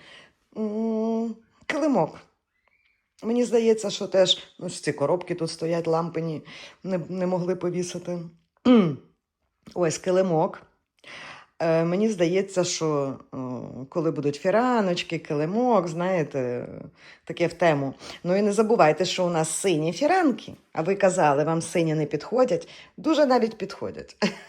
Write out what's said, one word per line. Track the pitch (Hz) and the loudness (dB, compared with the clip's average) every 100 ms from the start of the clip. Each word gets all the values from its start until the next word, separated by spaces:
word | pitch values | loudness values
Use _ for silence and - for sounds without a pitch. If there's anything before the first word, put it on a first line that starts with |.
| - - - _ _ 214 | -20 -20 -20 _ _ -6
м, | 214 214 226 220 226 226 226 220 _ _ - | -4 -2 -2 -2 -2 -2 -4 -8 _ _ -6
килимок. | 302 302 214 151 - - _ _ _ _ _ _ _ _ - | -2 2 2 0 -4 -20 _ _ _ _ _ _ _ _ -10
Мені | 208 240 | -2 0
здається, | 226 233 226 220 202 | 2 2 4 2 0
що | - 165 | -6 0
теж, | 190 185 - - - | 4 4 2 -4 -12
ну, | 180 | -12
ж | - | -6
ці | 151 | -4
коробки | 143 143 180 180 165 | -2 0 0 -2 -6
тут | 165 | -6
стоять, | - 160 170 165 | -4 -4 -2 0
лампи | 160 170 165 | 0 -2 -4
ні, | 165 151 - - - - | -4 -6 -10 -20 -20 -12
не, | 180 185 151 | -6 -4 -4
не | 185 180 | -4 -2
могли | 180 180 180 | 0 -2 -2
повісити. | 180 175 180 170 175 175 170 - _ _ 247 | -2 -4 -4 -8 -8 -8 -10 -18 _ _ 6
<clears throat> | 240 170 127 - _ _ _ _ _ - | 6 6 0 -10 _ _ _ _ _ -10
Ось | 180 170 - | -2 -2 -2
килимок. | 190 185 190 160 190 - - _ _ _ - - - - - - | 0 2 4 2 0 -2 -20 _ _ _ -20 -18 -18 -20 -16 -4
Е, | 165 165 | 0 2
мені | 170 185 220 | 2 2 0
здається, | 190 170 185 196 180 | 2 0 0 0 -2
що, | 175 - 160 147 139 127 - | -2 0 0 0 -2 -6 -12
о, | 131 127 120 107 120 135 | -10 -8 -8 -10 -12 -8
коли | 180 160 | -2 -2
будуть | 151 143 143 | 0 -2 -2
фіраночки, | 185 214 254 233 190 175 - - | 0 2 2 2 0 -2 -4 -8
килимок, | - 147 156 214 254 208 170 | -4 -4 -2 0 2 2 0
знаєте, | 160 185 180 143 139 123 120 - - - _ - - | -2 -2 0 -2 -4 -4 -4 -8 -14 -16 _ -20 -20
таке | - 170 165 | -10 -2 -2
в | |
тему. | - 170 143 135 - - - | 2 2 2 -2 -8 -16 -8
Ну | 170 190 | 0 2
і | |
не | 208 | 2
забувайте, | 202 214 214 156 156 180 | 2 2 6 6 4 0
що | - 180 | 0 0
у | |
нас | 165 160 | 0 -2
сині | - 196 156 156 | -2 0 0 0
фіранки. | 170 294 381 311 220 - - _ | 0 2 4 2 0 -6 -20 _
А | - | -4
ви | 160 196 | -2 2
казали, | 190 185 156 139 | 2 4 4 4
вам | 151 165 | 2 -2
сині | 165 180 160 156 | -2 0 0 0
не | 147 | -2
підходять. | 151 - 240 254 165 - - - - | -4 -2 2 2 0 -6 -20 -20 -6
Дуже | 247 294 269 | 0 4 4
навіть | 247 226 - | 4 2 -4
підходять. | 196 - 98 - - - 214 - | -10 -8 -10 -10 -14 -4 -4 -4